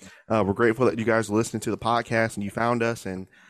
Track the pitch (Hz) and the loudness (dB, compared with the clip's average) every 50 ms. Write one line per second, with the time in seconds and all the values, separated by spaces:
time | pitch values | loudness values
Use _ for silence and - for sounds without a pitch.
0 | - - - - _ - 110 110 101 92 101 98 117 117 - 120 127 110 - 117 | -20 -20 -20 -20 _ -2 0 2 2 2 2 4 4 2 4 4 2 2 2 0
1 | 113 110 110 113 113 95 104 110 110 - - 110 - 120 101 92 - 113 117 120 | 0 0 2 2 0 2 0 0 0 0 -2 -6 -4 -4 -4 -4 -2 -2 0 0
2 | 117 - 120 113 113 113 - - 104 101 - - 113 117 120 120 117 117 117 113 | 0 0 0 0 0 0 -2 -4 -8 -6 -4 -2 0 0 0 0 0 0 -2 -4
3 | - 95 92 92 95 - _ - - - | -6 -10 -10 -10 -10 -14 _ -20 -20 -20